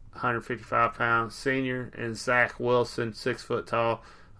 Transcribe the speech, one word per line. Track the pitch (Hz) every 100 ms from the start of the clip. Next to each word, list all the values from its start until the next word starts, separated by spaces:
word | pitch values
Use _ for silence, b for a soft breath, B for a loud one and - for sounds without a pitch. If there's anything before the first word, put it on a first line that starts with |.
| -
hundred | - 127 117
fifty-five | - 117 - 117 117 -
pound | 117 117 113
senior, | - 139 131 131 127 120 -
and | 117 107
Zach | - 123 117 -
Wilson, | 120 123 117 - 117
six | 107 127 120
foot | - 117 -
tall, | 117 117 110 b b b